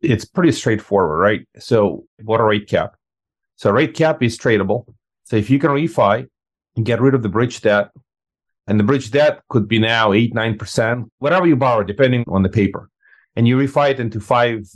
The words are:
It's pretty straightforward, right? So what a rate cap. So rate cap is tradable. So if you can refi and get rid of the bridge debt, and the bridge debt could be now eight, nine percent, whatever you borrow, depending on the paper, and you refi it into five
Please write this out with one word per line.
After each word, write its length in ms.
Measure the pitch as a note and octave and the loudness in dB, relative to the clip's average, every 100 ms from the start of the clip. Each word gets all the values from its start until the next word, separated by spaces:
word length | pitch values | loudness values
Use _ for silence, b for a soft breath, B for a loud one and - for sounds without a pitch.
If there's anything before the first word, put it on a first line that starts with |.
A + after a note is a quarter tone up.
It's 240 | - G#2+ | -2 -2
pretty 280 | - - E3+ | -2 0 0
straightforward, 680 | - - G#2+ - G2+ F2 D#2 | 0 -2 -4 0 0 0 2
right? 260 | G2 G2+ C2 - | 0 0 -6 -20
So 460 | - A2+ G2+ D2+ - _ | -2 0 0 -2 -12 _
what 160 | A2 A2 | -4 0
a 40 | |
rate 240 | A2 G#2 G#2 | 2 0 0
cap. 260 | F#2 D#2+ - _ _ _ _ _ _ | -2 -2 -8 _ _ _ _ _ _
So 140 | G#2 | 0
rate 240 | G#2+ D#3 | 2 0
cap 280 | D#3 D#3+ D#3 | 0 0 0
is 140 | A#2+ - | -2 -2
tradable. 500 | B2+ A2 F#2+ A2 - _ _ _ | 0 0 0 -4 -8 _ _ _
So 120 | _ A2 | _ -2
if 120 | G#2 | 0
you 100 | C3+ | 0
can 120 | D3+ | 2
refi 560 | C#3 E3 D3+ G#2 A2 C3 _ _ _ _ - | 0 -2 0 0 0 -4 _ _ _ _ -6
and 80 | |
get 160 | A2+ A#2 | -2 0
rid 140 | C3 | 2
of 80 | C3 | 2
the 60 | A2 | -2
bridge 320 | G2 B2 - | -2 -4 -2
debt, 300 | G#2+ G#2 G2+ _ _ _ _ _ _ _ - | 0 0 -2 _ _ _ _ _ _ _ -4
and 120 | G#2+ | 0
the 60 | |
bridge 260 | G#2 C#3 C3 | 0 0 -2
debt 320 | C#3+ D3+ - - | 0 0 0 -4
could 200 | B2 G2+ | -2 0
be 100 | A2+ | 0
now 340 | A2+ A#2 A2 | 0 2 2
eight, 220 | G2+ A#2 | 2 0
nine 240 | A2+ A2+ G#2+ | -2 -4 -6
percent, 480 | G#2 - A2+ B2 G#2+ _ | -6 -2 -2 -4 -8 _
whatever 280 | C#3 F3+ F3 | -2 0 2
you 100 | C#3 | 2
borrow, 280 | C3 A#2 | 2 0
depending 400 | G2 G2+ C3+ B2 A#2 | -2 0 0 0 -2
on 140 | F#2+ | 0
the 60 | F#2+ | 0
paper, 420 | A2+ G2 - - _ b b b - | 2 0 -2 -14 _ b b b 0
and 100 | A#2 | 2
you 100 | B2+ | 2
refi 340 | C#3 D3 C#3+ | 0 0 0
it 100 | C3 | 0
into 200 | A2+ G#2+ | -4 -8
five 460 | - B2 A#2+ A2+ G2+ | -2 0 0 -2 -10